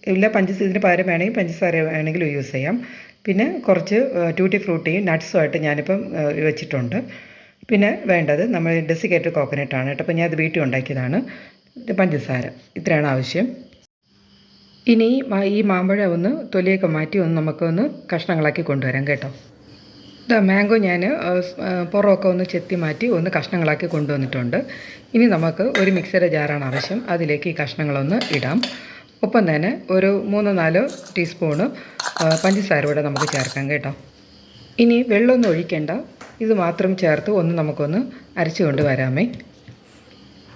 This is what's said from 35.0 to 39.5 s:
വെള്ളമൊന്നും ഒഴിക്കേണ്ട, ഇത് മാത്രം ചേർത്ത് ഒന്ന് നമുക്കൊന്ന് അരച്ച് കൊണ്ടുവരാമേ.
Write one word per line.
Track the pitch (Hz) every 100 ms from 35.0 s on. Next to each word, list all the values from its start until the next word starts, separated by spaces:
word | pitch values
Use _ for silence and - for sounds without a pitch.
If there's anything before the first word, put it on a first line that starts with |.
വെള്ളമൊന്നും | 254 208 247 254 220
ഒഴിക്കേണ്ട, | 165 170 160 151 208 - - - -
ഇത് | 220
മാത്രം | 214 170 170 190 190
ചേർത്ത് | 175 151 208
ഒന്ന് | 202 165 170
നമുക്കൊന്ന് | 151 143 147 190 262 - - -
അരച്ച് | 160 165
കൊണ്ടുവരാമേ. | 165 135 143 131 131 135 240 - -